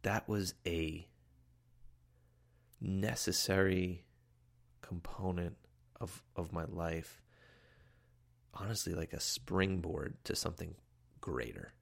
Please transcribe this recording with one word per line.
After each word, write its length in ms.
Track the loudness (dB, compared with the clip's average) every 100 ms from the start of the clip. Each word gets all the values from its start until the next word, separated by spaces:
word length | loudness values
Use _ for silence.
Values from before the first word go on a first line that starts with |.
That 260 | 2 2 2
was 280 | 0 0 -4 0
a 420 | 2 0 -2 -10 -20 -20 -20 -20 -20 _ -20 -20 -20 -20 -20 -20 _ _ _ _ -6
necessary 1200 | 0 2 2 2 2 2 4 6 8 6 2 -2 -10 -20 _ _ -20 -20 -20 -20
component 760 | -8 -6 -6 -2 -2 0 -2 -6 -20 _ -20 -10
of, 240 | -8 -8 -10 -6
of 160 | -4
my 140 | -4 -4
life. 560 | -2 -2 -2 -6 -16 -20 -20 -20 -20 -20 -20 -20 -20 -20 -20 -20 _ -18
Honestly, 400 | -6 -2 -2 0
like 200 | -2 -2
a 60 | -4
springboard 1000 | -4 -4 0 4 4 2 -2 -4 -4 -8
to 120 | -4 -2
something 400 | -2 -4 -10 -10 _ -20 -20 -12
greater. 520 | -4 -4 -4 -8 -14 -16